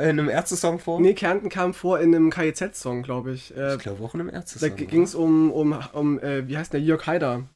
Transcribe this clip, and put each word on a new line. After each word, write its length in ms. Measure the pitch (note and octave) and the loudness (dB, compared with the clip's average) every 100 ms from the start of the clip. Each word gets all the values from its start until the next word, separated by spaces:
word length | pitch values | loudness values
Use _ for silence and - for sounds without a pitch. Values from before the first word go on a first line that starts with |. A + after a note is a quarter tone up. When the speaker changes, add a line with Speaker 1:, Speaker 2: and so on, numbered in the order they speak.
| D3 | 2
Speaker 1:
einem 180 | D3 D3 | 2 2
Ärzte-Song 500 | C#3 F3 F3+ E3+ E3+ | 0 -2 -2 -2 -2
vor? 220 | - E3+ | -2 4
Speaker 2:
Nee, 140 | F3+ | 4
Kärnten 340 | G3+ F3+ G3 G#3 | 4 0 -2 -2
kam 240 | F#3+ F3+ | -2 -2
vor 280 | F#3 F3+ F3 | -2 0 2
in 140 | E3 | 4
einem 160 | E3+ D#3+ | 6 4
K-I-Z-Song, 720 | E3 D#3+ D3+ G#2+ - B2+ B2 | 2 -2 -2 -6 -6 -6 -6
glaub 240 | B2+ B2+ B2 | -6 -6 -6
ich. 280 | B2+ - - | -10 -12 -6
Äh, 200 | C#3 C3+ | -4 -4
Speaker 1:
Ich 60 | |
glaub 180 | G#2+ G2+ | -6 -8
auch 120 | A2+ | -8
in 60 | E3 | -8
einem 80 | F3+ | -8
Speaker 2:
da 60 | - | -10
Speaker 1:
Ärzte-Song, 400 | - - D#3 - | -12 -4 -4 -4
Speaker 2:
g-, 80 | D3 | 0
ging's 280 | D#3+ F3 | 2 2
Speaker 1:
oder? 100 | E3+ | 2
Speaker 2:
um, 260 | D#3+ D#3 D#3 | 4 6 4
um, 260 | D3+ D3+ D3+ C3 | 4 0 0 -6
um, 260 | D3 D3 C#3 | -2 0 0
äh, 260 | C#3 C#3 C3 | -2 -4 -4
wie 100 | D3 | -8
heißt 140 | E3 | -4
der, 80 | C#3+ | 0
Jörg 260 | D#3 D#3+ - | 2 2 0
Haider, 380 | F3 C#3+ A#2+ C3 | 0 0 -2 -8